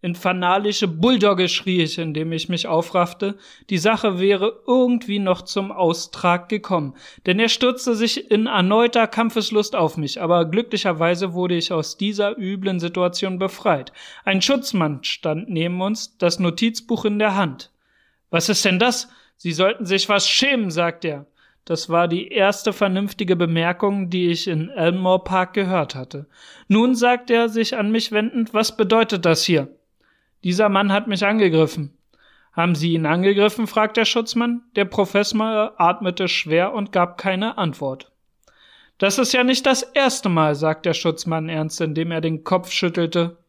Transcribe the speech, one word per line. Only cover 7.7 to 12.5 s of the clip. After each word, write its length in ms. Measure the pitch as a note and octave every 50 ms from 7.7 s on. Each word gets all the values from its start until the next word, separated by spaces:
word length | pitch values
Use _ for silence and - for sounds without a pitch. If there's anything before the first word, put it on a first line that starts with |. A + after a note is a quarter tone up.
| B3+ B3+ - B3+ A#3
sich 360 | G#3+ A3+ A3+ - C#4+ - -
in 140 | A3 G#3 A3
erneuter 600 | A#3 - G3+ F3+ F#3 G3+ A3 A#3 A#3+ A#3 A#3+ A3+ G#3+
Kampfeslust 680 | - - A3+ A3+ - A#3 G#3 - A3 G#3 G#3 G#3 -
auf 220 | G#3 E3 D#3+ - E3+
mich, 240 | D#3 C#3+ - -
aber 240 | F3+ E3 F3 F3 E3+
glücklicherweise 880 | D#3+ D#3 G#3 A#3 A#3+ - G3 - G3+ F3 D#3 E3 E3+ F3+ F3 G3 F#3+ E3+
wurde 220 | F3 F3+ F3+ F3
ich 180 | E3+ E3 - F#3
aus 240 | D#3+ D#3 - - _
dieser 400 | G3 G3+ G#3+ G3 G#3 G3+ A3+ -
üblen 400 | G3+ F#3